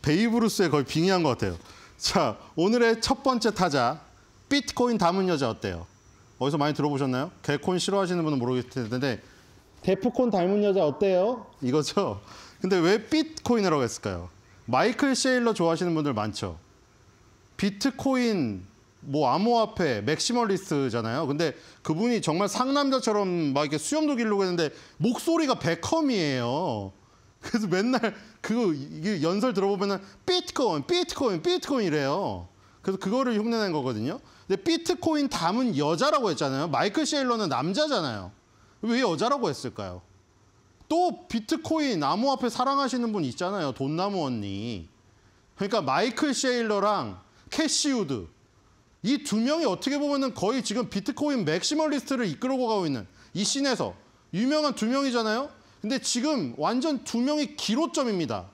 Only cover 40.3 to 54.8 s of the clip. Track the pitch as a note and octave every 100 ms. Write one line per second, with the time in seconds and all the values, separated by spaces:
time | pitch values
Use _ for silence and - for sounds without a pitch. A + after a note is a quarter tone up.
40.3 | _ _ _ _ _ - D#4+ F4+ A3 -
41.3 | A3+ A3 D#4+ - D#4+ C#4+ F#3+ C#3 F3 C4+
42.3 | C4+ B3 A3 B3+ C#4 C4+ B3+ A#3+ G#3 C#3
43.3 | A#2 F3+ G3+ D3 B2 C3+ D#3+ G3 G3 C#3+
44.3 | A#2+ G2+ G2 A#2 G#2 E2 _ _ _ _
45.3 | _ _ - G3 A3 C#3 C#3 A3+ - D4+
46.3 | C4 C4+ B3 A3+ G3+ G3+ G3+ A#2 F#2 -
47.3 | - - - D#4 - D4 B3+ E3 B2+ E2+
48.3 | _ _ _ _ _ _ _ F#3+ C4+ -
49.3 | G#3+ A#3+ D#4+ D4 F3+ - C#4+ C#4+ C#4+ C4+
50.3 | - F#3+ C4 - G#3 A#3 G3 F#3+ - D4
51.3 | C4+ D#3 E3+ - D4+ D#4 C#4 - C4+ A3
52.3 | C#3 B3+ C4 A#3+ G#3+ E3 B2+ F#2+ - -
53.3 | E3 G#3 C4+ C#4 A#3+ A2+ F2 - _ _
54.3 | E3+ B3 D4+ D4+ -